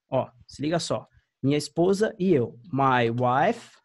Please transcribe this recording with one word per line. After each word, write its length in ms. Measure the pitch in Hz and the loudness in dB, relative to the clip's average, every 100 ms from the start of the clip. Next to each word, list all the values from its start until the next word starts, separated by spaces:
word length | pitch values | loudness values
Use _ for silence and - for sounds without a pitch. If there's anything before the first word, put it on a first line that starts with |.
| _ | _
Ó, 200 | 135 113 - - | -4 -4 -10 -20
se 160 | - | -8
liga 180 | 147 170 | -4 -4
só. 280 | - 117 - _ _ _ | -4 -6 -8 _ _ _
Minha 160 | 135 147 | -2 -2
esposa 560 | 147 - 175 196 214 - | -2 0 0 2 -2 0
e 140 | 180 | 2
eu. 260 | 156 117 - - | 2 0 -8 -8
My 360 | 131 135 123 117 | 0 2 2 2
wife 680 | 117 123 127 170 240 - _ | 0 0 2 0 -2 -10 _